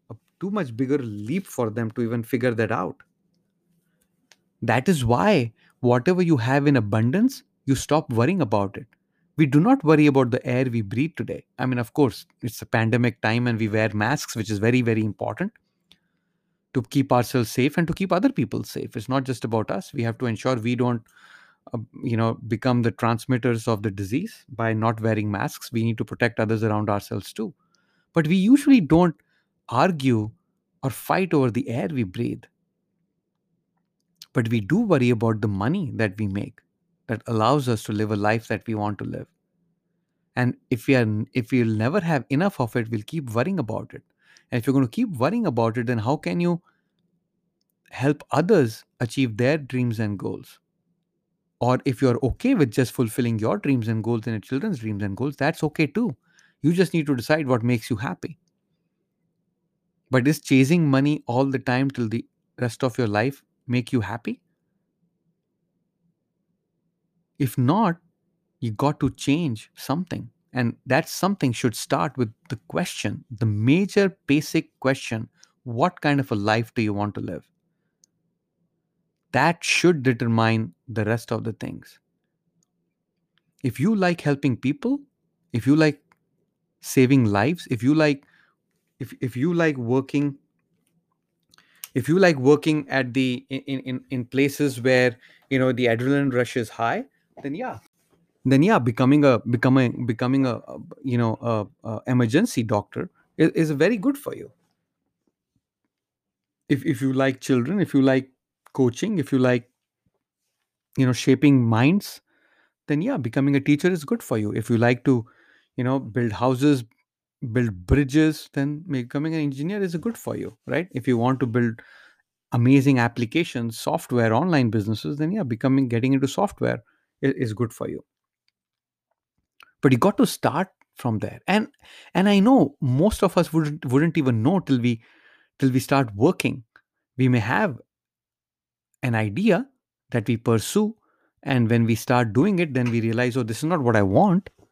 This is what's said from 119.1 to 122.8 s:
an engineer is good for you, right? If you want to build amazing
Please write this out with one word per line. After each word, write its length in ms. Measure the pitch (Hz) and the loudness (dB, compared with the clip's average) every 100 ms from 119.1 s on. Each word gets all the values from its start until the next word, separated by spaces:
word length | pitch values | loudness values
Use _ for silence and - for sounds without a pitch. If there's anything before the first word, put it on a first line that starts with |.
| 147 160 | -6 -4
an 60 | 160 | -4
engineer 420 | 143 135 160 208 | -4 -4 -6 -4
is 120 | 190 170 | -4 -4
good 220 | 233 226 | -6 -8
for 180 | - - | -8 -8
you, 200 | 98 - - | -10 -12 -6
right? 220 | 135 180 | -4 -4
If 140 | 123 120 | -6 0
you 100 | 117 | 0
want 240 | 123 131 | 2 0
to 60 | 127 | 0
build 340 | 120 117 113 - - - _ _ _ _ | 0 0 -2 -14 -20 -20 _ _ _ _
amazing 460 | 123 120 139 | 2 6 6